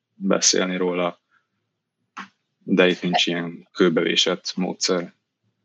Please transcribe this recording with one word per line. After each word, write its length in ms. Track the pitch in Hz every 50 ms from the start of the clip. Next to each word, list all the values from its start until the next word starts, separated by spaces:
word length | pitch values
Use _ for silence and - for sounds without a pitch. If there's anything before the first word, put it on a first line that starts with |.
| _ _ _
beszélni 640 | - 98 98 98 - - - - 92 92 92 92 90
róla, 420 | 92 90 87 90 87 87 - _ _ _ _ _ _ _ _ _ _ _ _ _ _ _ _ _ _ _ _ - - - _ _ _ _ _ _ -
de 240 | - 101 90 92 90
itt 140 | 87 -
nincs 260 | - 87 87 - - 87
ilyen 400 | 87 87 87 85 85 - - _
kőbevésett 800 | _ - 92 90 82 87 87 87 92 92 - 95 90 - - - -
módszer. 600 | 92 92 90 92 - - - 95 87 87 - _ _ _ _ _ _ _ _ _ _ _